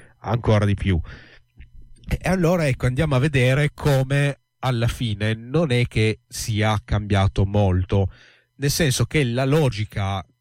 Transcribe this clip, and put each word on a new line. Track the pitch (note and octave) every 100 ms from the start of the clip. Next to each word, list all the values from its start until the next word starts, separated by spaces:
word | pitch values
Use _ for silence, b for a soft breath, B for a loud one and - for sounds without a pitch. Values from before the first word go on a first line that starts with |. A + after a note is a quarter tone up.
| B B
ancora | - A#2 A2+ G#2+
di | G2+
più. | G2 G2 E2+ - B B B _ - - - - - -
E, | -
e | -
allora, | F#3 D#3+ F3+ D3
ecco, | - B2+
andiamo | B2+ D#3
a | B2+
vedere | D#3 C3+ B2+ C3+ D3
come | - D3 C3+ C3 C#3+ C#3+ - _ -
alla | B2+ A#2+ A2+
fine | - A#2 G2+ G#2+
non | A2 A#2+ D3+ D#3
è | B2 A#2+
che | A2+ A2 G#2+ _
sia | - - G#2+ G#2+ G2+
cambiato | - A2 G#2 G2+ G2 -
molto, | G2 G#2 G2 F2+ F2+ G2+ F#2 B B B B -
nel | C#3+
senso | - D3+ A#2+
che | B2 D#3
la | B2 B2
logica | C3+ D#3 C3+ G2+ G#2+ A2 G2 G2 - _